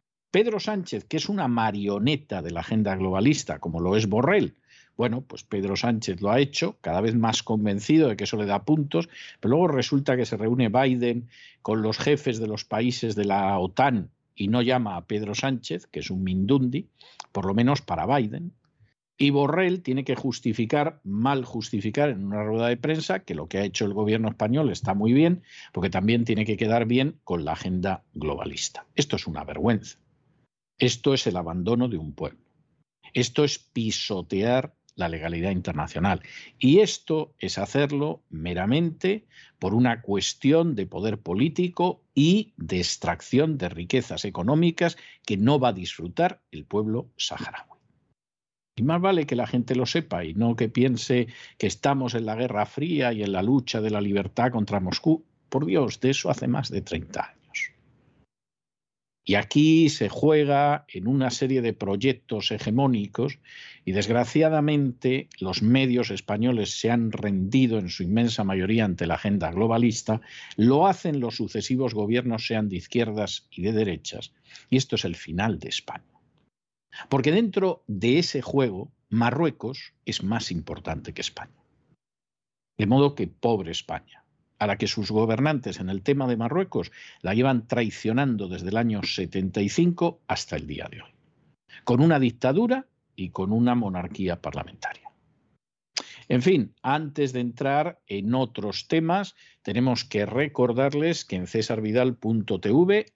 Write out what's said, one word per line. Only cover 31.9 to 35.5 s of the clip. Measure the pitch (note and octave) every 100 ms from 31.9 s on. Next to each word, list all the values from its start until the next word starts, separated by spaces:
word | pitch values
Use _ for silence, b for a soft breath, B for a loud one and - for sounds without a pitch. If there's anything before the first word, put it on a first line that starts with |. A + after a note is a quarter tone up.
| F2+
un | D#2
pueblo. | C#2+ G2 - _ _ _ _ _ _ B
Esto | A#2+ B2 -
es | D3 -
pisotear | _ - A2 - - G2 E2+ F#2+ A2+ B2+ - _ _ -
la | E2+
legalidad | E2 E2 E2+ F#2